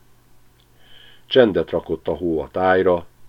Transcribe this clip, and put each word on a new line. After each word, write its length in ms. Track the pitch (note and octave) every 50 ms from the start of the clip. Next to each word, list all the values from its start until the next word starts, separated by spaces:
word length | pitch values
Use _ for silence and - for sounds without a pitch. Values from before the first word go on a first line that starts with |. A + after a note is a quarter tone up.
| _ _ - _ _ _ - - - _ _ _ _ _ _ - - - - - - - - - -
Csendet 420 | - - C3 B2 G#2+ E2+ E2+ D#2+ -
rakott 380 | - E2 - - E2 - -
a 60 | F2+ E2
hó 280 | D2+ F2+ E2+ D#2+ D2+
a 80 | D2 D2+
tájra, 540 | - F#2 F#2 F#2 F#2 F#2+ F#2 F#2 F2+ F2 E2+ - - - -